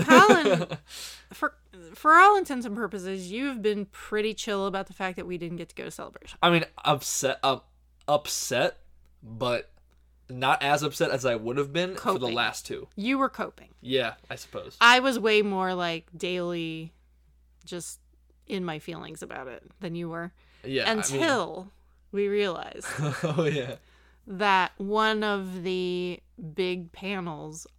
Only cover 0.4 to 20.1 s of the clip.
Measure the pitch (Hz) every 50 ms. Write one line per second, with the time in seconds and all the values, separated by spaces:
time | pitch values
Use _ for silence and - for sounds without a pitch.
0.4 | 302 208 185 160 175 - - - - - - - - - - - - _ - -
1.4 | - 302 - _ _ _ - 185 170 160 - - - 302 320 339 370 403 415 392
2.4 | 359 - 285 254 233 254 202 214 233 190 220 202 180 185 190 190 180 180 196 233
3.4 | 269 285 269 233 196 214 208 208 202 - - - - - - 214 214 220 214 -
4.4 | - 233 208 196 196 196 185 196 196 196 185 - 196 185 180 185 175 175 180 170
5.4 | 175 170 175 175 170 - - - - - 156 - - - - - - - - -
6.4 | - 175 175 165 160 - - - - 147 151 131 - - - - - 131 131 -
7.4 | - 135 131 117 - _ _ _ _ _ _ _ - - 147 147 - - - -
8.4 | - - 127 120 147 - - - - - - - - _ _ _ - 110 113 113
9.4 | 127 123 123 113 - - - - _ _ _ _ _ _ _ _ _ _ 127 123
10.4 | 131 135 151 - 139 139 147 143 151 147 135 - 165 - - 135 117 127 120 110
11.4 | 107 113 123 139 147 139 139 165 180 180 190 - - - 117 123 127 123 113 120
12.4 | 117 110 - - - - 123 120 123 - _ - 202 240 269 269 269 262 - -
13.4 | 208 - - - - - - _ - 123 131 131 123 110 - - - - 120 123
14.4 | - - - 104 - - - - 226 233 240 254 254 269 247 233 196 220 214 208
15.4 | 208 202 196 185 185 185 185 180 175 170 165 165 160 - 175 165 - 180 180 180
16.4 | 175 175 175 170 165 165 160 160 160 165 - _ _ _ _ _ _ _ _ _
17.4 | _ _ _ _ _ - 185 175 160 - - - _ _ _ _ _ _ _ _
18.4 | _ _ - 190 180 175 156 151 - - 170 160 - - 160 156 - - - -
19.4 | 131 131 120 - - - - _ - 175 165 170 170 165